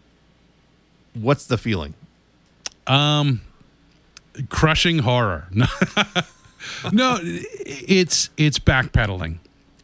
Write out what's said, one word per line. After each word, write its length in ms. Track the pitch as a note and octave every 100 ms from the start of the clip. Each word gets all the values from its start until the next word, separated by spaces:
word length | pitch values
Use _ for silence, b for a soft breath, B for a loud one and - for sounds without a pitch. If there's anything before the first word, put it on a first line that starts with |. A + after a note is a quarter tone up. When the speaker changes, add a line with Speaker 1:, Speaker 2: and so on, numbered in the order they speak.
| _ _ _ _ _ _ _ _ _ _ _
Speaker 1:
what's 320 | A#2 G2 F#2+
the 140 | - A#2
feeling? 340 | A#2+ F#2+ D2 D#2 - _ _ _ _ _ - _ -
Speaker 2:
Um, 540 | C3 D3 D3+ D3 A#2 - _ _ _ _ _ _ - _ - C3
crushing 500 | - D#3 D#3 F3 E3
horror. 480 | B2+ B2 A2 D#2+ F2
<laughs> 20 |
No, 120 | F#2+ - - - - - F3 - - - _ B B F#3+
no, 260 | G3+ C4 A3+
it's, 1080 | E3+ F3 G#4 G#4+ G4 - - F#3+ F3+ - - -
it's 200 | D3+ -
backpedaling. 760 | - C3 A#2+ B2 G#2+ F#2 E2 E2 - _ _ _